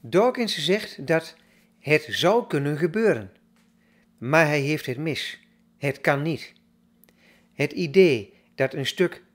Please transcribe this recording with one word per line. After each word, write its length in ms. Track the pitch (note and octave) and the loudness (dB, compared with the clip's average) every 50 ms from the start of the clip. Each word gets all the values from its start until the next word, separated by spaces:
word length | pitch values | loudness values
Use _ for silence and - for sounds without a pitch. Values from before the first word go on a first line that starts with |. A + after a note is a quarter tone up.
Dawkins 640 | - A#2+ A2 F3 G#3+ B3 B3 B3+ A#3+ G3+ - F3+ D3 | -14 0 2 4 4 4 2 0 -4 -4 -4 -4 0
zegt 420 | D#3 F#3 G#3+ - - - - D3 | 0 0 -2 -2 -8 -14 -14 -4
dat 300 | B2+ D#3+ D#3+ - - - _ _ _ _ _ _ _ _ _ | 0 0 0 0 -4 -20 _ _ _ _ _ _ _ _ _
het 280 | _ C3+ D3+ D3+ - - | _ 0 0 0 0 -2
zou 380 | G#2+ - B2+ E3+ G#3 A#3+ A3 | -6 0 2 2 2 2 0
kunnen 300 | - - D3 C#3 C#3+ D3+ | 0 -2 -2 -2 -2 -2
gebeuren, 540 | C#3+ E3 F3 D#3 G#3 A3+ G#3+ E3 A#2 G#2 G2 _ _ _ _ _ _ _ _ _ _ _ _ _ _ _ _ _ _ | -2 -2 -2 -2 0 2 2 2 0 -4 -12 _ _ _ _ _ _ _ _ _ _ _ _ _ _ _ _ _ _
maar 280 | - B2 D3 D#3+ E3 | -6 0 2 4 4
hij 140 | D3 D3 D3 | 4 2 -2
heeft 260 | C#3 C#3 D#3 D3 - | 0 -2 -4 -4 -4
het 120 | - B2 B2 | -6 -8 -6
mis. 420 | D#3 E3 C3+ - - - - - _ _ _ _ _ _ _ _ | -6 -6 -6 -6 -8 -10 -12 -16 _ _ _ _ _ _ _ _
Het 220 | - C#3 C3 - | -6 -6 -6 -2
kan 220 | - - D3 C#3 C#3+ | 0 0 0 0 0
niet. 300 | E3 D#3 - - - _ _ _ _ _ _ _ _ _ _ _ _ _ _ _ _ _ _ _ _ _ | -4 -4 -6 -8 -14 _ _ _ _ _ _ _ _ _ _ _ _ _ _ _ _ _ _ _ _ _
Het 200 | - C#3 D3 - | -4 -4 -4 -2
idee 600 | - F3+ D#3 C#3 F#3+ F#3+ F3 C#3 A2+ G2 - _ _ _ _ _ | -4 -6 2 6 6 6 6 6 2 -2 -8 _ _ _ _ _
dat 200 | - C3+ C3+ - | -2 -2 -2 0
een 120 | - C3+ | -4 -6
stuk 360 | B2+ - - F3+ E3+ - - _ _ _ | -4 0 0 -2 -2 -2 -8 _ _ _